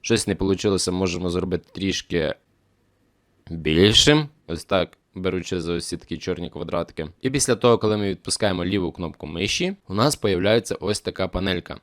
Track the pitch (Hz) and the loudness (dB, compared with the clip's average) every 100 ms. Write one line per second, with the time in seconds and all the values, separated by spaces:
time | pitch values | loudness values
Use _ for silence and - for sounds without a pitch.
0 | - 113 101 90 95 95 107 95 - 90 | 0 -2 0 -2 0 2 2 0 0 -2
1 | 92 87 90 90 87 90 - - 95 - | -2 -2 -2 -2 -2 -4 -6 -4 -4 -4
2 | - 90 76 - _ _ _ _ _ _ | -4 -2 -2 -4 _ _ _ _ _ _
3 | _ _ _ _ - 82 76 80 101 113 | _ _ _ _ -12 -6 0 6 6 8
4 | - 151 147 _ - 85 - 92 85 _ | 6 6 2 _ -10 -10 -2 0 0 _
5 | _ 98 92 92 85 92 82 85 - 85 | _ -4 -2 -2 -4 -4 -2 -4 -4 -10
6 | - 82 - 87 87 - 85 87 85 - | -8 -8 -6 -6 -6 -10 -6 -4 -4 -8
7 | 78 - 135 135 - 117 123 113 107 107 | -12 -6 -4 -2 0 4 6 6 4 0
8 | 101 90 - - 104 92 87 98 85 - | -2 -4 -6 -2 0 0 0 0 -2 -4
9 | 85 - 76 82 101 - 175 196 - 95 | -8 -8 -10 -4 -2 0 -2 -4 -6 0
10 | 135 143 107 90 98 113 - - 95 104 | 2 2 0 2 4 2 2 -6 -4 -4
11 | - 87 92 90 95 90 - 71 | -6 -4 -4 -2 -2 -2 -6 -16